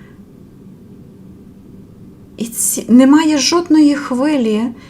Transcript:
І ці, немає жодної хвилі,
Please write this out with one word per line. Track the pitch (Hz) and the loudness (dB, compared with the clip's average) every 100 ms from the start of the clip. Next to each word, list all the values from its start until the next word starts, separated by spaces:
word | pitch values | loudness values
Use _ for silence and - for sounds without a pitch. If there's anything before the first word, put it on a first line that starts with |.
| - - - - - - - - - - - - - - - - - - - - - - - - | -20 -20 -20 -20 -20 -20 -20 -20 -20 -20 -20 -20 -20 -20 -20 -20 -20 -20 -20 -20 -20 -20 -20 -14
І | |
ці, | 226 - - - - | -12 -6 -6 -6 2
немає | 247 269 302 311 294 | 4 6 4 2 -2
жодної | 254 349 349 311 285 | 0 -2 0 2 2
хвилі, | 285 - 247 294 285 220 214 240 - - | 0 -6 -4 -2 -2 -2 -2 -4 -8 -20